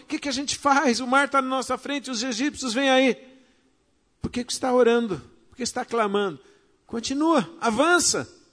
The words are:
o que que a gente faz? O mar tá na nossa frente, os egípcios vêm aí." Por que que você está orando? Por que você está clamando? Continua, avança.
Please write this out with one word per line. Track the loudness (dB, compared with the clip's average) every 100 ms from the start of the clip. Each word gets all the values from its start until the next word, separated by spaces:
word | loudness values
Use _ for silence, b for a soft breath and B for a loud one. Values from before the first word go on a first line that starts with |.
o | B
que | -8
que | -6
a |
gente | -6 -6 -2
faz? | 2 2 2 0
O | 2
mar | 2 2
tá | 0
na | -2
nossa | -4 -4 -6
frente, | -6 -8 -6
os | -6
egípcios | -4 -2 -4 -4 -4
vêm | 0 2
aí." | 4 4 0 -8 b b b b _ _ _ _ -12
Por | -8
que | -6
que | -6
você | -4
está | 0
orando? | 4 6 4 0 -6 -10 _ _
Por | -10
que | -8
você |
está | -6
clamando? | -4 -2 0 0 -2 -6 b b b b -12
Continua, | -8 -6 0 2 2 0 -4
avança. | -2 2 2 4 2 -2 -6 -16 _